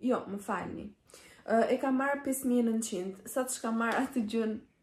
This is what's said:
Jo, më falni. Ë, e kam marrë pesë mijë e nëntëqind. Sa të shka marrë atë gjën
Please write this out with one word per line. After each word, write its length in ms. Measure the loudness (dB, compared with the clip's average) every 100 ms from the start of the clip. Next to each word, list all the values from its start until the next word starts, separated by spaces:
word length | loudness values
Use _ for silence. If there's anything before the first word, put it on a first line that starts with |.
| 2
Jo, 140 | 0 0
më 60 | -8
falni. 460 | -4 -4 -4 -8 -10 -16 _ -20 -20 -18
Ë, 140 | 2 4 6
e 40 | 4
kam 140 | 2 2
marrë 220 | 2 0
pesë 240 | 0 -2 2
mijë 160 | 2
e 40 | 4
nëntëqind. 560 | 2 -2 -4 -6 -8 -6
Sa 160 | -4
të 140 | -2 -4
shka 160 | -2
marrë 300 | 0 0 0
atë 160 | 0 0 0
gjën 220 | 0 0 -2 -8 _